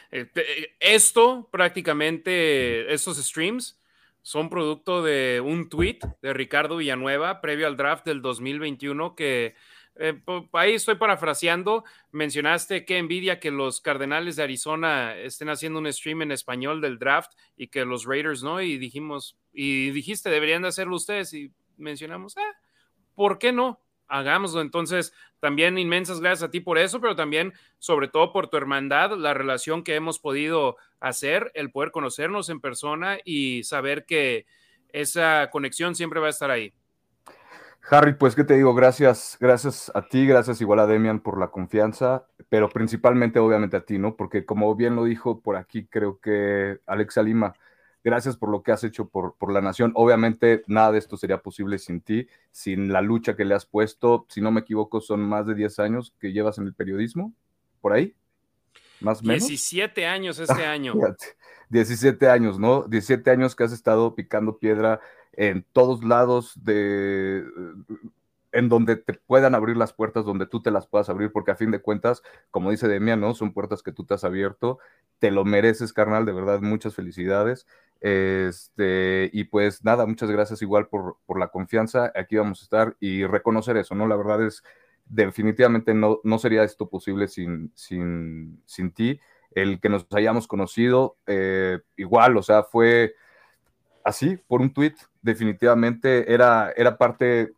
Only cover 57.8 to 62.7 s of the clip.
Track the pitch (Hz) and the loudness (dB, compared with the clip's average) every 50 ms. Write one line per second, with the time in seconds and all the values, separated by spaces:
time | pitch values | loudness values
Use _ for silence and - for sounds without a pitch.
57.8 | - 101 101 120 170 - - _ _ _ _ _ _ _ _ _ _ _ _ _ | -2 2 2 2 2 -2 -6 _ _ _ _ _ _ _ _ _ _ _ _ _
58.8 | _ _ _ _ - 107 113 110 110 113 117 156 220 285 147 135 - - 170 180 | _ _ _ _ -4 -4 -2 0 0 0 0 0 0 -2 -4 -6 -6 -4 -4 -4
59.8 | 208 - - 190 170 170 180 190 190 180 151 - - - - - 160 151 151 147 | -4 -2 -4 -4 -4 -2 -2 -4 -4 -6 -8 -4 -2 0 0 0 0 -2 -4 -4
60.8 | 139 127 113 - - 101 95 - - - - _ _ - - - _ - 110 117 | -4 -4 -2 0 -2 -2 -2 -8 -14 -20 -20 _ _ -20 -20 -20 _ 0 2 2
61.8 | 110 113 120 104 120 135 123 - 139 127 123 123 117 107 95 95 104 120 | 2 2 0 2 2 2 4 6 6 6 6 6 4 0 0 2 2 4